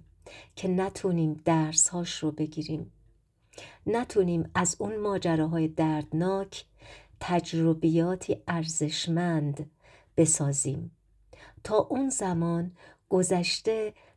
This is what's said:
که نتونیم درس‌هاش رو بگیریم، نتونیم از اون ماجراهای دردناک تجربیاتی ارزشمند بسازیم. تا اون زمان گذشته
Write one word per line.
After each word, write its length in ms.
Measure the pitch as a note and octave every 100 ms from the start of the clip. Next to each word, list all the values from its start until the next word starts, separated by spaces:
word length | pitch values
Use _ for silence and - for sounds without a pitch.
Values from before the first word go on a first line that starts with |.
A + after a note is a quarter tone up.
| - _ - - - -
که 120 | F#3
نتونیم 760 | F#3 F#3+ F#3+ F#3+ E3+ D#3 D3+ -
درس‌هاش 800 | D#3+ D#3 D#3 - F3 F3 -
رو 80 | D#3
بگیریم، 600 | D3+ D3+ D#3 D3+ D#3 - _ _ _ _ _ _ - - - -
نتونیم 680 | A3+ B3+ G#3 F3 E3+ D#3 F#3
از 200 | F3 -
اون 180 | G3+ A3
ماجراهای 720 | G#3 F#3+ F3+ D#3+ D#3 E3 D#3
دردناک 1000 | D#3+ D#3+ D3+ D3+ D#3 F3+ G3 G3 - - _ - - - _
تجربیاتی 1160 | - F3 - E3 E3 D#3+ E3 E3 E3+ F#3 - - -
ارزشمند 1200 | E3+ D#3+ - D3+ - E3+ E3 F3 D#3+ D3 C#3 D3 _ _ - _ -
بسازیم. 800 | D#3+ - C#3+ C#3 C#3 C3 A2+ - _ _ _ - - -
تا 140 | - G#3+
اون 320 | - B3+ C4+
زمان 600 | B3+ F#3+ E3+ E3+ E3+ F3+ - - _ -
گذشته 840 | F#3 F3+ F3+ F3 - A3 A3 G#3+ - _